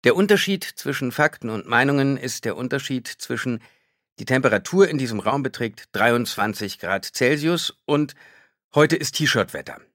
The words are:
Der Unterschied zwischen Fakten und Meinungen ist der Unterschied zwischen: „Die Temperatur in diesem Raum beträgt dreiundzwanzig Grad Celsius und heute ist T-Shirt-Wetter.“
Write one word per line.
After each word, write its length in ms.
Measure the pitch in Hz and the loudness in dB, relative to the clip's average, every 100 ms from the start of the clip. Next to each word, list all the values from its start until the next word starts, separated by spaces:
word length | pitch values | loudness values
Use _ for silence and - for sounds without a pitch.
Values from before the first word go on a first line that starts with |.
Der 120 | - 190 | 4 4
Unterschied 480 | 202 202 - 190 | 4 4 2 -4
zwischen 480 | - - 139 135 127 | -6 -8 -8 -4 -4
Fakten 380 | - 151 - 117 | 0 0 0 -8
und 160 | 110 - | -8 0
Meinungen 500 | 117 135 143 139 135 | 2 4 2 2 0
ist 280 | 123 - | -6 -6
der 120 | 113 92 | -6 -6
Unterschied 500 | 123 139 - 131 - | -6 -6 -4 -8 -8
zwischen: 540 | - - 120 131 113 - _ _ _ _ - | -16 -8 -6 -4 -6 -10 _ _ _ _ -14
„Die 60 | |
Temperatur 640 | - 135 127 104 - 180 185 | -2 2 4 2 0 4 4
in 100 | 151 | 4
diesem 220 | 127 107 | -4 -2
Raum 220 | 107 139 | -2 -2
beträgt 460 | 131 - 117 113 - | -4 -6 -8 -8 -10
dreiundzwanzig 840 | 98 117 120 113 - 104 101 101 - | 2 2 2 0 -4 -4 -4 -8 -8
Grad 260 | 85 98 | -4 -4
Celsius 720 | - - 127 147 156 175 - - | -6 0 0 2 0 -2 -4 -10
und 300 | - 147 147 - - _ _ _ _ | -2 0 0 -8 -20 _ _ _ _
heute 220 | 143 156 165 | 2 4 2
ist 200 | 147 - | -2 -2
T-Shirt-Wetter.“ 640 | 147 117 92 71 - - _ | 0 2 0 -6 -12 -18 _